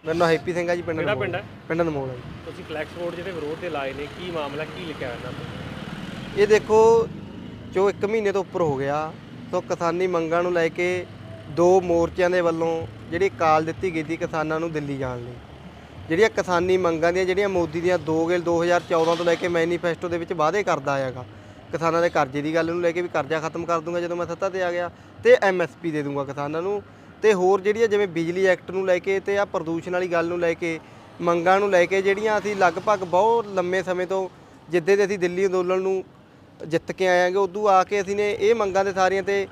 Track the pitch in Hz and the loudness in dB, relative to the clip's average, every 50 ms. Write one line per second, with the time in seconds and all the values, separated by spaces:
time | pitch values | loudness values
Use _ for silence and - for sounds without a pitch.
0 | - 156 160 170 175 165 165 156 - 185 170 175 175 170 175 175 165 170 160 160 | -4 -4 0 2 4 4 4 2 0 -4 -4 -2 0 0 -2 -2 -2 -4 -4 -2
1 | 165 196 208 - - 180 - 185 208 - - - - - 160 170 175 165 151 143 | -2 -2 -2 -2 -2 -4 -4 -6 -8 -10 -18 -18 -8 -6 -2 0 0 0 0 -4
2 | 135 131 127 123 - - - - - 170 147 165 180 - 160 151 156 151 - 170 | -6 -6 -8 -10 -12 -14 -14 -14 -14 -14 -14 -14 -12 -10 -8 -8 -8 -8 -8 -8
3 | 175 170 170 170 170 196 185 160 147 147 160 160 175 175 156 143 139 135 135 139 | -8 -8 -8 -8 -10 -8 -8 -8 -6 -8 -8 -6 -6 -6 -6 -4 -6 -6 -6 -8
4 | 147 143 - - 175 180 170 160 147 139 143 147 156 151 - 180 175 156 143 - | -10 -10 -10 -12 -10 -6 -6 -4 -6 -6 -6 -8 -8 -8 -10 -12 -10 -10 -10 -8
5 | 143 127 120 117 120 123 127 123 - - - - - - - - - - - - | -8 -8 -8 -8 -10 -10 -10 -10 -12 -12 -10 -12 -12 -10 -10 -12 -12 -12 -10 -10
6 | - - - - - - - 190 202 202 214 208 202 - 214 220 220 226 226 226 | -12 -12 -12 -12 -12 -8 0 0 4 4 4 2 4 4 6 6 8 8 6 6
7 | 226 - - - - - - - - - - - - - - 185 196 202 185 - | 4 0 -6 -12 -14 -14 -14 -14 -14 -14 -14 -14 -16 -4 0 2 2 2 0 0
8 | 214 196 220 226 208 202 185 196 180 185 - 233 175 151 139 131 139 139 143 151 | -4 -2 -2 0 0 0 0 0 -4 -2 -2 0 0 0 0 -2 -2 -2 -2 -2
9 | 156 156 - - - - - - - - - 180 175 - 180 156 175 170 165 175 | -4 -6 -10 -14 -18 -18 -16 -16 -12 -4 -4 -4 -2 -2 -4 0 0 -2 0 0
10 | 185 185 175 170 165 160 165 170 175 180 180 170 165 165 165 - 175 180 180 180 | 0 0 0 0 0 2 0 0 0 2 2 2 2 0 0 0 -2 0 -2 -4
11 | 175 - - - - - - - - - 147 151 170 180 185 190 180 180 170 170 | -6 -10 -14 -18 -16 -16 -16 -16 -14 -8 0 4 6 6 6 6 6 4 2 2
12 | 165 165 165 185 180 175 180 180 170 170 165 165 165 165 165 165 165 - - - | 2 0 0 0 2 2 4 2 2 2 0 0 0 -2 -2 -2 -6 -10 -12 -16
13 | - - 156 175 190 196 - - 170 160 156 156 160 156 160 - - 185 160 160 | -12 -8 -2 0 0 0 0 2 4 4 4 4 2 0 -6 -4 -4 -4 -4 -4
14 | 156 147 165 156 175 165 - 160 156 156 156 156 165 170 160 151 147 143 139 135 | -4 -4 -4 -4 -4 -4 -2 -4 -2 -2 -2 -2 -2 -2 -4 -4 -4 -4 -6 -4
15 | 135 127 123 120 120 123 123 120 - - - - - - - - - - - - | -4 -6 -6 -8 -10 -12 -14 -16 -18 -18 -20 -18 -18 -18 -20 -20 -20 -20 -18 -16
16 | - - 160 175 214 220 - 208 180 180 180 170 175 185 185 185 180 170 165 160 | -6 -2 2 2 2 2 2 -2 -2 0 0 2 2 4 2 4 4 2 2 2
17 | 160 170 175 185 190 185 185 185 208 196 190 180 170 160 151 170 165 180 180 170 | 2 2 2 2 0 0 2 0 0 2 2 0 0 0 -2 -2 0 0 0 0
18 | 151 156 160 160 165 165 180 180 165 170 170 165 170 175 175 175 175 - 185 165 | 0 0 0 0 2 2 0 0 2 0 0 2 2 2 2 2 2 2 2 2
19 | 165 165 170 165 175 170 170 170 - 180 175 170 165 170 175 165 170 175 165 - | 4 4 2 2 2 2 2 2 0 0 0 2 2 0 0 -2 -2 -2 -2 -2
20 | - 175 170 170 170 - 190 165 151 156 170 208 196 185 165 147 139 143 139 139 | -4 -4 -4 -4 -4 -6 -2 0 0 2 2 0 0 0 -2 0 0 -2 -2 -2
21 | 135 131 123 131 127 - - - - - - - - - - 156 165 165 160 170 | -2 -4 -6 -10 -14 -14 -16 -20 -20 -20 -20 -20 -14 -10 -6 -2 0 2 2 2
22 | 170 175 - 170 147 131 131 147 143 156 160 165 160 165 170 175 175 170 160 180 | 2 2 2 2 0 0 -2 -4 -4 0 0 0 0 0 -2 0 0 0 0 0
23 | 180 175 - 170 143 135 160 160 151 160 156 165 170 160 170 165 156 170 175 175 | -4 -2 -4 -4 -2 -2 -4 -4 -4 -4 -6 -6 -4 -2 -2 -2 -2 -4 -4 -4
24 | 175 170 175 175 175 165 170 165 196 190 180 190 180 175 175 175 175 175 - - | -4 -4 -4 -4 -4 -6 -4 -4 -4 -4 -2 -2 -2 -2 -2 -4 -6 -6 -10 -14
25 | - - - - - 226 247 254 - 196 190 180 170 156 - - - 170 151 151 | -20 -20 -20 0 6 6 6 8 6 2 2 2 0 -2 -4 -6 -6 -4 -4 -2
26 | 143 143 143 143 139 135 135 143 143 143 151 160 175 196 208 202 - - - - | -4 -2 -4 -4 -4 -6 -6 -6 -6 -4 -4 -4 -4 -4 -6 -6 -8 -12 -20 -20
27 | - - - - - 214 214 180 180 185 196 196 185 208 208 220 233 220 202 202 | -20 -20 -12 2 4 4 4 6 6 4 4 4 2 0 2 2 2 2 4 2
28 | 208 190 160 165 165 165 175 185 190 190 180 175 - - 180 190 190 190 180 180 | 2 0 0 -2 -2 -2 0 2 4 4 4 2 -2 -6 -4 -2 2 2 2 2
29 | 175 196 196 196 185 196 202 202 202 196 - 190 156 160 165 165 151 180 180 180 | 2 0 -2 -2 0 -2 0 0 0 0 -2 -4 -4 -2 -4 -4 -4 -4 -2 -2
30 | 185 180 170 170 170 170 175 175 175 165 165 165 175 170 165 156 - - - - | -2 0 0 0 0 0 -2 0 0 0 0 -2 -2 -4 -4 -6 -10 -18 -20 -20
31 | - - - - 170 170 170 175 165 180 190 196 208 202 196 175 175 170 190 196 | -20 -20 -12 -2 0 2 2 4 4 4 4 4 4 4 4 4 4 4 2 0
32 | 190 196 196 202 214 220 214 208 180 208 214 196 226 233 165 190 - 220 208 196 | 2 2 0 2 2 0 0 0 0 -2 0 4 2 2 2 0 0 0 0 0
33 | 185 170 165 180 208 226 233 233 214 208 196 185 175 175 180 190 175 185 180 180 | 0 0 2 4 4 4 2 2 0 -2 -4 -2 -2 0 -2 -2 -2 -2 -2 -2
34 | 185 175 190 190 190 180 - - - - - - - - 160 175 156 185 202 202 | -2 -2 -2 -4 -4 -6 -10 -18 -20 -20 -20 -20 -12 -2 -2 -2 2 2 4 4
35 | 208 180 208 190 170 180 175 180 196 196 175 185 180 180 185 185 190 190 190 190 | 4 0 0 -2 -2 -2 0 0 0 2 2 0 0 2 0 0 0 0 -2 -2
36 | 185 - - - - - - - - - - - - 165 156 165 - - 170 - | -4 -8 -18 -20 -20 -20 -20 -20 -20 -20 -18 -16 -8 -2 -2 -2 -2 -4 -4 0
37 | 190 185 180 180 180 180 185 202 196 185 175 208 214 208 190 185 185 - 202 202 | 2 4 4 4 4 2 2 2 0 0 -2 0 2 4 6 4 4 2 -2 -2
38 | 190 185 202 202 208 208 202 - 196 208 233 226 214 196 180 190 196 202 180 190 | -2 -2 -2 0 0 -2 0 2 2 2 2 2 0 0 2 0 0 0 2 2
39 | 185 185 190 196 185 196 202 202 196 185 | 2 2 2 0 -2 0 -2 -2 -2 -4